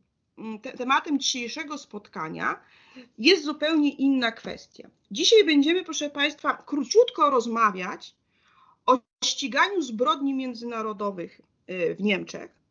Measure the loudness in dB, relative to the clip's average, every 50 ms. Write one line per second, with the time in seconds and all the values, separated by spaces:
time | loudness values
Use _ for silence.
0 | _ _ _ _ _ _ _ -14 -12 -12 -12 -10 -12 -14 -10 -8 -2 0 0 0
1 | 2 0 -2 -2 0 -2 -4 -4 -6 -8 -8 -10 -10 -10 -10 -12 -14 _ -16 -16
2 | -16 -14 -10 -10 -8 -8 -6 -4 -4 -4 -4 -6 _ _ _ _ _ _ -20 -20
3 | -20 _ _ 2 4 4 4 4 2 -4 -6 -2 -2 0 2 2 2 2 0 0
4 | 0 2 2 2 0 -2 -4 -4 -12 -12 -12 -12 -14 _ _ -20 -20 -20 _ _
5 | _ -12 -6 0 2 6 6 6 6 6 6 4 4 4 2 0 -2 -4 -6 -6
6 | -6 -6 -4 -2 -2 -2 -2 -4 -4 -4 -4 -4 -6 -6 -4 -4 -2 2 4 4
7 | 4 4 4 2 2 4 4 2 0 0 0 2 2 2 2 -2 -8 -8 -10 -12
8 | -16 -20 _ _ _ _ _ _ _ _ _ _ _ _ _ _ 2 2 2 2
9 | _ _ _ -6 -4 -4 -4 -4 -6 -4 2 2 2 2 2 -2 -4 -4 -2 0
10 | 0 0 0 0 0 -2 -2 -2 -4 -6 -8 -8 -10 -8 -6 -4 -4 -6 -4 -4
11 | -4 -6 -4 -6 -10 -10 -12 _ -20 _ _ _ _ -10 -6 -2 -2 -2 -2 0
12 | 0 0 0 0 -2 -8 -12 -14 -14 -14 _ _ _ _